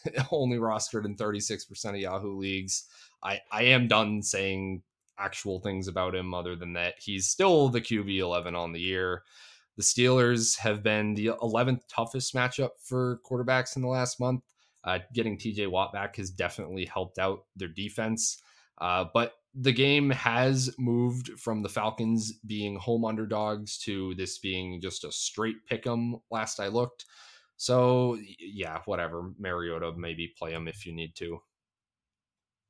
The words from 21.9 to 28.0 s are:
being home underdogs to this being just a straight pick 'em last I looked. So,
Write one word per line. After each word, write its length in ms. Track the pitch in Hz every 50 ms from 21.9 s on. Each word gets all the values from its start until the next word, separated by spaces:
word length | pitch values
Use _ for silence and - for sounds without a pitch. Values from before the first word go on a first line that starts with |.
| 110 - 113 110 113 113 107 110 107 - -
being 280 | 107 107 104 104 101 101
home 280 | 95 95 120 117 117 113
underdogs 760 | 110 110 107 110 104 110 107 107 107 107 107 104 104 - -
to 340 | - 110 98 95 95 95 92
this 240 | 92 92 92 - -
being 420 | - 98 92 92 92 92 90 85
just 240 | 90 90 85 - -
a 80 | 73
straight 540 | - - - - - 107 110 113 110 - _ -
pick 180 | 123 110 -
'em 300 | 123 117 117 117 120 120 - _ -
last 280 | 113 110 110 - - -
I 100 | 101 98
looked. 360 | 107 120 123 127 - - - _ _ - - - - - _ _ _ -
So, 540 | - - 123 127 123 127 127 127